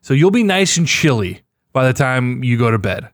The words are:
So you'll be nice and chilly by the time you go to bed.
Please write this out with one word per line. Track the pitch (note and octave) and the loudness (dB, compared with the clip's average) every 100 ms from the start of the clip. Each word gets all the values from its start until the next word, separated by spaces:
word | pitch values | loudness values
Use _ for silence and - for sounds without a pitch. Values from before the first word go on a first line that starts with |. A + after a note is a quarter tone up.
So | - | -2
you'll | C3+ F3+ | 2 2
be | A#3 | 2
nice | G#3+ F#3+ F#3+ E3+ | 0 0 0 0
and | D#3+ | -2
chilly | - D#3+ A#2+ F#2 F#2 _ _ _ | 0 0 0 -4 -10 _ _ _
by | C3 C3 | 0 0
the | |
time | B2 C3 B2+ B2 B2+ | 2 0 0 -2 -4
you | B2+ A#2 | -2 0
go | A#2 | 2
to | A2+ | 0
bed. | G2 F#2 - | -2 -6 -10